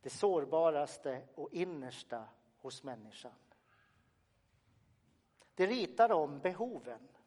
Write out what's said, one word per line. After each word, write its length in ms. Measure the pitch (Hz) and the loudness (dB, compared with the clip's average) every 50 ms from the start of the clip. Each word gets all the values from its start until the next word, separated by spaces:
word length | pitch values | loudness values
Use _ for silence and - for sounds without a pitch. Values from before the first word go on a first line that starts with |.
det 100 | - 139 | -10 -10
sårbaraste 1120 | - - - 208 185 165 139 139 160 160 165 165 156 143 147 143 - - - 143 131 131 135 - - | -4 2 2 4 4 4 2 2 2 6 6 6 6 4 0 -2 -4 -8 -6 -6 -6 -6 -8 -14 -12
och 180 | - 143 - - | -10 -10 -8 -4
innersta 720 | 170 175 185 175 147 131 127 123 - - _ - 117 110 110 - _ _ _ _ _ | -4 -4 -2 -4 -8 -8 -10 -10 -12 -10 _ -8 -8 -8 -12 -18 _ _ _ _ _
hos 240 | - 135 127 - - | -14 -12 -12 -10 -10
människan. 500 | 139 127 113 107 110 107 - - 123 - _ _ _ - _ _ _ _ _ _ _ _ _ _ _ _ _ _ _ _ _ _ _ _ _ _ _ _ _ _ _ _ _ _ _ _ _ _ _ _ _ - _ _ | -10 -12 -10 -14 -18 -18 -16 -18 -18 -20 _ _ _ -20 _ _ _ _ _ _ _ _ _ _ _ _ _ _ _ _ _ _ _ _ _ _ _ _ _ _ _ _ _ _ _ _ _ _ _ _ _ -20 _ _
Det 120 | - 185 | 0 2
ritar 460 | 190 240 254 202 - - - 226 233 220 | 2 2 0 -2 -2 4 6 6 6 6
om 260 | 165 151 143 147 139 | 4 2 0 -4 -2
behoven. 720 | 135 185 180 185 226 254 233 143 - 127 117 117 123 - - - _ | -2 -2 0 0 -4 -4 -4 -8 -10 -12 -12 -12 -14 -20 -20 -20 _